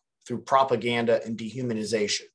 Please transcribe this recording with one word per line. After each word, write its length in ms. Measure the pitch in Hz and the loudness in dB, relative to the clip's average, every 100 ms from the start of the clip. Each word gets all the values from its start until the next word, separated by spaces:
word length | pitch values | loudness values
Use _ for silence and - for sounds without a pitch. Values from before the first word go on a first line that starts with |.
| _ _ - | _ _ -10
through 160 | 120 | -10
propaganda 840 | - 135 135 113 120 120 117 113 | 2 4 4 2 0 0 2 2
and 140 | 110 110 | 0 -8
dehumanization. 840 | 110 117 123 110 104 110 104 - - | -8 -6 -4 -4 -2 0 0 -2 -8